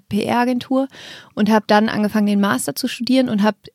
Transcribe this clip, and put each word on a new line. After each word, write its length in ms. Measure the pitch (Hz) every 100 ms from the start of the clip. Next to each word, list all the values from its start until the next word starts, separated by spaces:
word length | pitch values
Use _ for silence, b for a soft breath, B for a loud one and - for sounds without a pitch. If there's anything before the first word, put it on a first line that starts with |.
| -
P-R-Agentur 800 | 202 - 233 240 247 - 262 269 B B B B
und 180 | - 208
hab 160 | 220 -
dann 220 | 208 220
angefangen, 380 | - 208 214 208
den 120 | 202
Master 360 | 202 247 - 269
zu 120 | 254
studieren 420 | - 240 254 254
und 140 | 214
hab 120 | 208 214 -